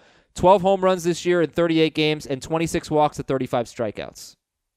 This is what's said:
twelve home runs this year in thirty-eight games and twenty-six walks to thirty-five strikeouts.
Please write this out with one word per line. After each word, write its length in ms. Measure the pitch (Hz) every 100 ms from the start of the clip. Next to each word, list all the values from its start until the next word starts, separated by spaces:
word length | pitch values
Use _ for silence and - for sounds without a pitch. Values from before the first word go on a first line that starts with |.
| _ _ _ -
twelve 260 | 180 196
home 220 | 180 196
runs 220 | 185 185 165
this 200 | 170 175
year 160 | 175
in 80 | 156
thirty-eight 460 | - 170 160 160 156
games 300 | 151 151 139
and 160 | 135
twenty-six 500 | - 160 165 170 -
walks 240 | 151 151 -
to 60 |
thirty-five 440 | - 135 131 127 117
strikeouts. 680 | - 113 - 67 - - - _ _ _